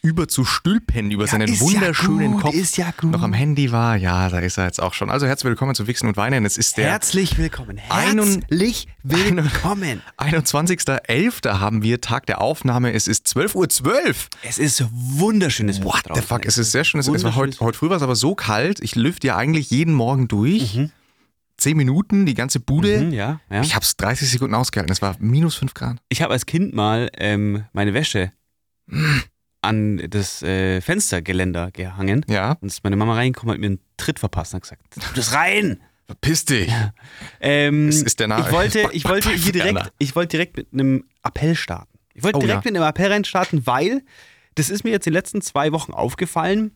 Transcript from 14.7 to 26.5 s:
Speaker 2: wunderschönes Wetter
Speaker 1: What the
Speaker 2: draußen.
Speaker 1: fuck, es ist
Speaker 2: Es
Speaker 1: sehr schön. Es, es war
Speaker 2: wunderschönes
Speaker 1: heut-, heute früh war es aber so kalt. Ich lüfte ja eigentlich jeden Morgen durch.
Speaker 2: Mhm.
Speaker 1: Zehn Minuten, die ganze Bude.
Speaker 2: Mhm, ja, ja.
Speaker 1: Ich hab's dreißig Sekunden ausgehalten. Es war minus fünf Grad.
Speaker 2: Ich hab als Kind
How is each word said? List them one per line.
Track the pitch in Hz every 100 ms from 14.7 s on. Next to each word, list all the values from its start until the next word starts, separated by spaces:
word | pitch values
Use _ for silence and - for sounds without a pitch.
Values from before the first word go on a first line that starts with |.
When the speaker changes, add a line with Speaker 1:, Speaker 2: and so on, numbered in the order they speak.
| - 123
Speaker 2:
wunderschönes | 117 127 139 202 214 175 117 104 98
Wetter | 95
Speaker 1:
What | -
the | -
Speaker 2:
draußen. | 78
Speaker 1:
fuck, | - 117
es | 107 104
ist | 110
Speaker 2:
Es |
Speaker 1:
sehr | -
schön. | 160 151
Es, | 135
es | 156
war | -
Speaker 2:
wunderschönes | 117 139 127
Speaker 1:
heut-, | 117
heute | -
früh | 156
war | 185
es |
aber | 135
so | 117 135
kalt. | 196 113 107 147 202
Ich | -
lüfte | - 120 180 135
ja | 92
eigentlich | 127 160 139
jeden | 123 165
Morgen | 151 117 135 123
durch. | 104 120 208 113
Speaker 2:
Mhm. | 107 147 _ _ _ _ _ _ -
Speaker 1:
Zehn | 139 156
Minuten, | 131 147 - 202 190
die |
ganze | 117 127 139
Bude. | - 139 202 -
Speaker 2:
Mhm, | 160
ja, | 131 104 156 _
ja. | 98
Speaker 1:
Ich | 147
hab's | 110 - -
dreißig | 98 127 139
Sekunden | 120 131
ausgehalten. | 107 127 - 92
Es | 92
war | 98 92
minus | 107 131 165
fünf | - 135
Grad. | - 123 120 _
Speaker 2:
Ich | 123
hab | 165
als | 127
Kind | -